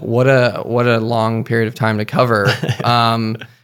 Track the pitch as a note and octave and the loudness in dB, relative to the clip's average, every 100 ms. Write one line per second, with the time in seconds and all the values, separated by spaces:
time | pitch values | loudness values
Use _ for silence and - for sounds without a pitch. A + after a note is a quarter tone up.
0 | - A#2 C3 C3+ B2 F2 - A#2+ A#2+ A2+ | -4 0 4 4 2 -2 -4 0 2 0
1 | A2 A#2 A2 A2+ A2+ A2+ A2+ - A2 G#2+ | 0 0 0 -2 -2 -2 -2 0 0 0
2 | G#2+ D3 B2+ A2 G2+ - D3+ - A#2 A#2+ | -2 0 2 2 2 0 -4 -2 0 2
3 | A#2 A2+ A2+ A2 - _ | 2 0 -2 -6 -12 _